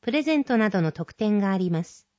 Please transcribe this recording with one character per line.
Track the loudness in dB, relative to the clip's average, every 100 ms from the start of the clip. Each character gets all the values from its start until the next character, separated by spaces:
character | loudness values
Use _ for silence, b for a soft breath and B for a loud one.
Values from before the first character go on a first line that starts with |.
プ | -2
レ | -2
ゼ | 0 0
ン |
ト | 2 2
な | 2
ど | 2
の | 0
特 | -2 -12
典 | -4 0 2
が | 2
あ | 0
り | 0
ま | -2
す。 | -4 -12 _